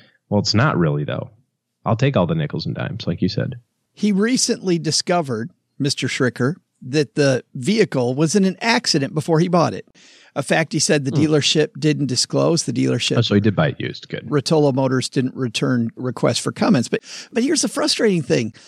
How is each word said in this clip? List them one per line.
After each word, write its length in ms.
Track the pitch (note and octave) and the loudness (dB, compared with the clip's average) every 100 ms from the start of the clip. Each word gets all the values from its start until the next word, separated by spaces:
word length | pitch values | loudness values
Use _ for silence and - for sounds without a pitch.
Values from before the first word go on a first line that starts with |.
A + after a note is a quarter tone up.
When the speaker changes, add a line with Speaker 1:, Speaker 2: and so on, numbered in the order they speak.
| _ _ - | _ _ -2
Speaker 1:
well, 100 | G#2 | -2
it's 140 | - | 2
not 240 | G#2+ D3 - | 2 2 2
really, 260 | D#2+ D2 | 2 0
though. 260 | C#2+ C2 - _ _ _ _ _ - | -4 -8 -10 _ _ _ _ _ -4
I'll 100 | G#2+ | 0
take 200 | C3+ A#2+ | 2 2
all 120 | E2+ | 0
the 80 | D#2+ | 0
nickels 300 | D2 D2+ - | -2 -4 -6
and 100 | - | -6
dimes, 320 | B1 - - | -8 -8 -6
like 140 | G2 | -2
you 80 | A#2 | -2
said. 260 | - - B2+ _ _ _ | -2 -6 -8 _ _ _
Speaker 2:
He 180 | - G#3 | -4 0
recently 640 | F#3+ A3+ B3+ - A3+ F#3 E3+ | 2 0 0 0 -2 -2 -2
discovered, 720 | D3+ - - F3 C#3 A2 A#2 _ _ - | 0 -4 0 -2 0 -6 -8 _ _ -4
Mister 280 | C#3 - B2+ | -2 -2 -4
Schricker, 480 | - B2+ - B2 F#3 _ _ | 0 0 0 -2 -4 _ _
that 340 | C3 D3+ - - | -4 -2 -2 2
the 280 | C#3 B2+ - C3+ | 2 2 -4 -6
vehicle 580 | B2 A3 F#3 C3+ B2 C3 | -2 2 2 2 0 0
was 200 | D#3+ G#3 | 2 4
in 100 | F#3+ | 2
an 100 | F3+ | 0
accident 520 | A#3 A#3 - D#3+ C3+ D3+ | 0 0 0 -2 0 -4
before 240 | - D#3+ | 0 2
he 80 | F3+ | 4
bought 260 | F3 C3 | 2 2
it. 140 | F#2+ - _ - - _ C#3 | -2 -12 _ -20 -20 _ -8
A 80 | |
fact 280 | - D#3+ D#3 | 0 0 0
he 60 | D#3 | -2
said 240 | - D3+ | 2 0
the 80 | C3+ | 2
Speaker 1:
Hmm. 60 | D3 D3+ | 0 4
Speaker 2:
dealership 360 | D3+ - D3+ D3+ C#3 | 2 2 2 0 0
didn't 260 | D3+ C#3+ C3+ | 0 0 0
disclose. 580 | B2 - C#3 C#3 E3 | -2 -2 0 2 2
The 80 | - | 0
dealership, 460 | B2 C3 B2 - B2 | -2 0 0 0 0
Speaker 1:
Oh, 40 | |
so 120 | A2 | 4
he 80 | G2+ | 4
did 140 | G#2+ D#2+ | 2 2
buy 140 | D2+ | -2
it 100 | - | -2
used. 280 | - - - | -8 -10 -10
Good. 200 | - - | -12 -2
Speaker 2:
Rotolo 420 | C#3+ - D#3+ C#3+ | -2 2 2 2
Motors, 360 | C3 C3+ B2+ - | 2 0 0 -2
didn't 260 | - B2+ - | -2 -4 -4
return 540 | B2 - C#3 B2 A2+ - | -6 -2 0 0 -2 -4
requests 420 | B2+ - C#3 A#2 | -8 -2 0 0
for 140 | C3+ | -4
comments. 360 | - A3+ C#3+ - | -2 2 2 2
But, 140 | - - - - | -4 -6 -18 -6
but 80 | A3 | -2
here's 220 | C4 D#4 | 0 0
the 40 | B3+ | 0
frustrating 540 | C#4+ D4+ - A3+ F3 | -2 -2 0 2 2
thing. 320 | C#3+ D3 A2 - | 0 0 -2 -8